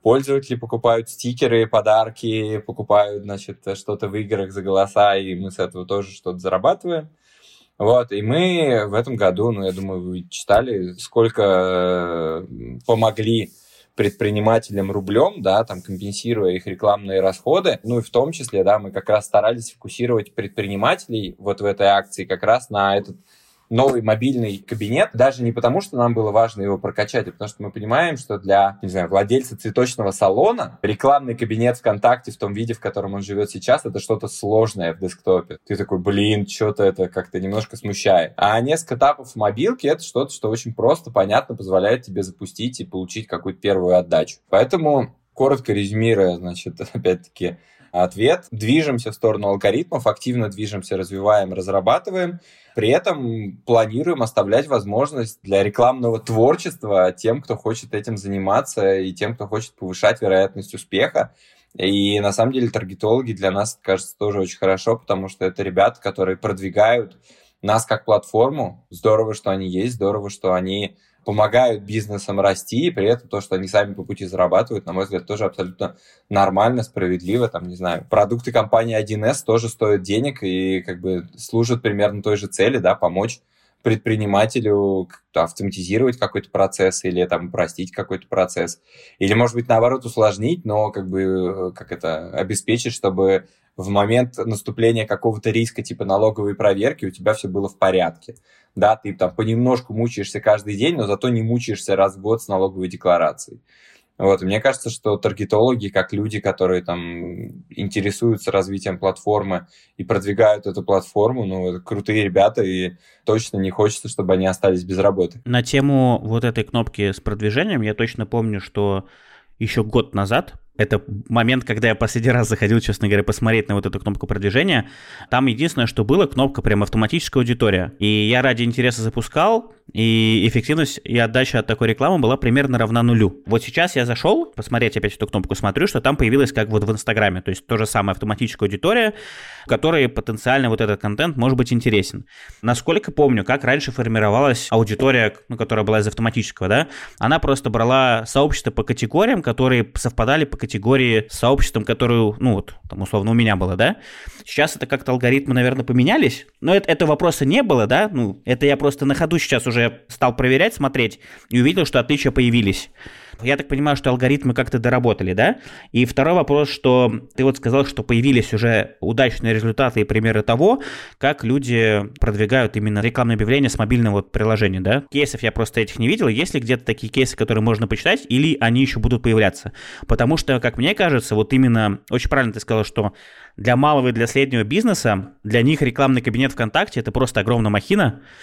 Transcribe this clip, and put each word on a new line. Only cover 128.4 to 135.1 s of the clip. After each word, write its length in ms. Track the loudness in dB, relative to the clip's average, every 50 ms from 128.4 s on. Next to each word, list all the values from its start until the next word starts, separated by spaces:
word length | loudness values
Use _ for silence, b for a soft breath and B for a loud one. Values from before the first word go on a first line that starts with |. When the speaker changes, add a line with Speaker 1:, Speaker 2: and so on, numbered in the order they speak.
Speaker 2:
ради 220 | 2 2 0 0
интереса 400 | -2 -2 0 0 0 0 0 -2
запускал, 720 | -4 -4 -4 -4 -6 -2 0 2 2 4 2 0 -2 -6 -20 _ _ -10
и 520 | -4 0 2 2 4 4 4 4 4 4 2 2
эффективность 520 | 0 0 0 0 0 0 0 -2 -4 -10 _
и 140 | -2 0 0
отдача 400 | 0 2 2 0 0 2 0 -2
от 80 | 0
такой 220 | -2 -2 0 0 0
рекламы 300 | 0 0 2 2 2 2
была 180 | 2 2 2
примерно 420 | 2 2 2 2 2 2 2 2 0
равна 240 | 0 0 2 2
нулю. 400 | 4 4 4 4 4 2 0 -4 _
Вот 160 | 0 0 0
сейчас 340 | 0 -2 0 0 0 0 0
я 100 | -2 -2
зашел 400 | -2 -4 0 2 2 2 2 0
посмотреть 500 | -4 -8 -12 -6 -2 0 2 2 2 0
опять 200 | -2 -4 -4